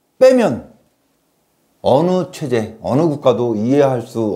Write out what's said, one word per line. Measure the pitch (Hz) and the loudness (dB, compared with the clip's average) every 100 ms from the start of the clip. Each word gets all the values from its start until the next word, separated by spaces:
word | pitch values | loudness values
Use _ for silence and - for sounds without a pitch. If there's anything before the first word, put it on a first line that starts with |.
| _ - | _ 2
빼면 | 262 254 208 113 - _ _ _ _ _ _ _ _ _ _ _ | 4 4 2 -2 -10 _ _ _ _ _ _ _ _ _ _ _
어느 | 98 127 170 185 180 | 0 2 2 -2 -4
체제, | - 156 120 107 110 | -8 -4 -4 -4 -8
어느 | 87 123 | -4 0
국가도 | 170 143 135 113 120 107 | 0 0 0 0 0 -2
이해할 | 113 143 139 127 | 0 2 2 0
수 | 117 120 107 | -6 -6 -4